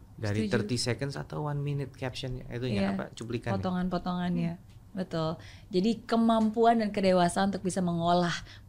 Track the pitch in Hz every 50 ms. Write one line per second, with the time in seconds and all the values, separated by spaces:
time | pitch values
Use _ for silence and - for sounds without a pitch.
0 | - - - - 110 104 101 110 220 208 151 107 - 107 123 117 - 120 113 -
1 | 139 143 139 147 147 - - 156 151 147 147 143 143 143 143 143 139 - - -
2 | 135 127 - - 135 131 127 127 - - 120 120 127 123 107 98 98 98 - 190
3 | - - - - 117 113 117 117 - - - - 185 185 180 180 180 180 180 175
4 | - 185 180 180 180 180 175 170 170 165 170 - - - - - - - - 190
5 | 185 - - 165 160 160 170 - - - - - - - - 180 185 233 226 226
6 | - - 233 233 226 226 226 220 220 220 214 233 226 233 233 226 214 208 208 208
7 | 190 190 185 180 175 175 - 196 196 202 190 190 - 180 - 196 180 175 170 170
8 | 170 170 175 180 175 170 - - - - - - -